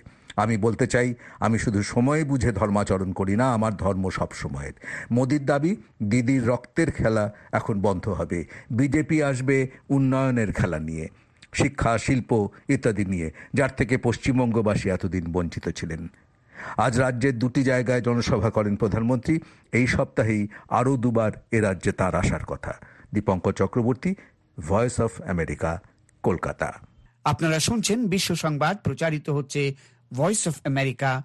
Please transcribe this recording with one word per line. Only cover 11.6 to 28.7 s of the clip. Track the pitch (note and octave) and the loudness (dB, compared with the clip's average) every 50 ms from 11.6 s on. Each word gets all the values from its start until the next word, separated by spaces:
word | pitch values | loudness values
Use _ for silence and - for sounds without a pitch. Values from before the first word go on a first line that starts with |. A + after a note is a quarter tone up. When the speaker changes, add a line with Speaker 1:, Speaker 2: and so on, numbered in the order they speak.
| - C#3+ - - - A#2 A2+ A2+ | 0 0 0 0 0 2 2 2
Speaker 1:
শিল্প | - - C3+ B2 - - B2 A2 G2+ G2+ - - - - | 0 0 0 0 0 0 0 2 0 0 -4 -8 -4 -2
ইত্যাদি | C#3 - - B2 G#2 A2 G2+ | -2 0 0 0 0 0 -2
নিয়ে, | F#2 F#2+ F2 E2 D#2 - - - - - | -2 -2 -2 -4 -4 -8 -10 -12 -6 -2
যার | C3 C#3 C3 - | -2 -2 0 0
থেকে | - - G#2 C3 | -2 -2 0 0
পশ্চিমবঙ্গবাসী | B2 - A#2+ G#2+ - - C#3+ B2 B2+ B2+ A#2 G#2+ A#2 G#2 G#2 G2 E2+ F2 F#2+ | 0 0 0 -2 -2 0 0 2 2 2 2 2 2 2 2 0 0 0 -2
এতদিন | F#2 F2 - F2+ F2 F#2 D#2+ E2+ E2 | -2 -2 -2 -2 -2 -2 -4 -2 -2
বঞ্চিত | F2+ F2 D#2+ - - - F2 | -2 -2 -2 -4 -6 -6 -6
ছিলেন। | E2 - - D#2+ D#2+ D#2+ E2 F2 - _ _ _ _ _ _ _ - - - - - | -6 -6 -8 -8 -8 -8 -10 -12 -14 _ _ _ _ _ _ _ -18 -16 -14 -8 -2
আজ | - G#2+ C3 A2+ A#2+ | 0 0 2 2 2
রাজ্যের | C3 C3 B2+ A#2 B2+ C#3 C3 A2 | 2 2 0 0 0 0 0 2
দুটি | B2+ B2 - C#3+ B2+ | 0 0 2 2 2
জায়গায় | C3+ B2+ B2+ A#2+ B2 B2 B2 | 2 2 2 2 2 0 0
জনসভা | G#2 A#2+ A#2+ A#2+ A2+ - - G#2 G#2 A2 | 2 2 0 2 2 2 2 2 2 2
করেন | - A2 G#2 G#2 G2+ | 2 2 2 2 0
প্রধানমন্ত্রী। | - A#2+ G2+ F#2 A2 A2+ A#2 C3 A#2+ - - D#3+ E3 - - - - _ _ - | 0 0 0 0 2 2 2 0 0 2 0 0 0 -2 -6 -20 -20 _ _ 2
এই | A2+ B2+ | 2 2
সপ্তাহেই | A#2+ - - C3+ - - - A#2+ A2 A2 G#2 G#2 G#2 - - - - | 2 2 0 0 -2 0 0 0 2 2 0 0 -2 -6 -12 -8 0
আরও | G#2+ A2 B2 C3 C#3 | 0 2 2 2 2
দুবার | A#2+ A2+ B2 A2+ A2+ A2 G#2+ - - - - - | 2 2 2 2 2 2 0 -2 -4 -6 -2 0
এ | A2 | 2
রাজ্যে | G#2+ G2 F#2+ E2+ - G2+ F2+ | 2 2 0 0 -2 -2 0
তার | - F#2+ F#2 F2 | 0 0 0 0
আসার | F2 F2+ - - - - | 2 0 0 0 -2 -4
কথা। | - C#2+ - - - - - - - - - - - - | -8 -10 -8 -8 -10 -10 -10 -14 -20 -20 -20 -12 -6 -4
দীপঙ্কর | G#2 - - F#2+ F2+ - G2+ F#2+ | -2 0 0 0 2 2 0 0
চক্রবর্তী, | - F#2+ F#2 - B2 A2+ A#2+ B2+ - - F#3 F#3+ - - - _ _ _ _ _ - | 0 0 0 0 0 0 0 0 -2 -2 -4 -4 -6 -10 -20 _ _ _ _ _ -10
ভয়েস | D#2 D2+ F#2+ G#2+ A#2+ B2 - - | -4 0 0 2 0 0 0 0
অফ | A2+ A2+ - - - | -2 -2 -2 -6 -8
আমেরিকা, | - F#2 E2+ D#2+ - - - - D#2+ E2+ E2+ - - _ _ _ _ _ _ - | -4 -2 -2 -2 -4 -4 -4 -4 -4 -4 -4 -10 -16 _ _ _ _ _ _ -2
কলকাতা। | F#2+ F#2 D#2+ - D2+ C#2+ - D#2 C#2 - - - - _ _ - - _ _ - | -2 -2 -2 -2 -6 -6 -4 -6 -6 -8 -12 -18 -20 _ _ -20 -20 _ _ -2
Speaker 2:
আপনারা | D3+ D3 - E3 D#3+ D#3 D#3 | -2 -2 0 0 0 0 0
শুনছেন | - - A#3+ A3+ - - G#3 B3 A#3+ | 0 0 0 0 0 0 0 0 0
বিশ্ব | F3+ F3+ G3 - - F3 | 0 0 0 0 -2 -2
সংবাদ, | D#3+ - D#3 D3+ C#3 D3+ D#3+ | -2 -2 -2 0 0 0 0